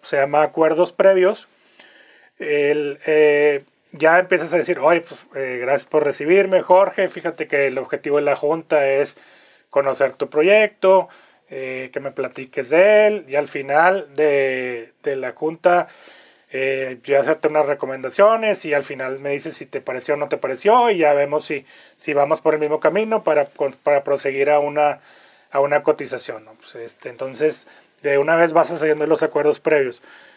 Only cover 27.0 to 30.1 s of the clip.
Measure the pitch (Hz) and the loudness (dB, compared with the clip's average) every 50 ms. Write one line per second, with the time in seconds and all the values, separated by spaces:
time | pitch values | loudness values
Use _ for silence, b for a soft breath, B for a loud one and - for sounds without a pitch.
27 | - 131 117 - 131 131 127 120 151 156 151 - - b b b b b b _ | -18 -18 -12 -12 -12 -10 -6 -2 -2 -2 -2 -4 -16 b b b b b b _
28 | - 143 139 139 143 156 165 165 170 165 156 170 151 - 175 151 156 156 151 151 | -4 0 0 0 2 2 4 4 2 4 4 2 0 0 -2 -2 0 0 0 0
29 | 151 156 160 151 160 151 - 147 147 151 147 - - 156 156 147 135 123 - - | 2 0 0 0 0 -2 -2 0 0 0 0 0 0 0 0 2 0 -2 -6 -12
30 | b b | b b